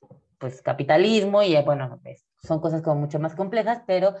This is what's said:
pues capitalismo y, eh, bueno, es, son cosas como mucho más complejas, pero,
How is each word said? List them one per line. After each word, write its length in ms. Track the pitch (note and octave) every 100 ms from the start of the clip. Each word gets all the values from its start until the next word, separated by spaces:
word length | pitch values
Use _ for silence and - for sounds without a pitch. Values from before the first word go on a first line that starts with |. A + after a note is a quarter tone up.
| _ - _ -
pues 240 | C3 -
capitalismo 800 | - C#3 C3+ D#3 G#3 A3 G3 G3+
y, 120 | G3+ D3+
eh, 60 |
bueno, 360 | C#3+ C#3+ B2+ B2
es, 220 | - C3 _ _
son 180 | - D#3+
cosas 220 | D#3+ D#3+
como 180 | D#3+ D3
mucho 180 | D3 D3+
más 160 | D#3+
complejas, 480 | D#3+ G3 A3+ G#3 A#3 -
pero, 280 | F#3 F#3+ G3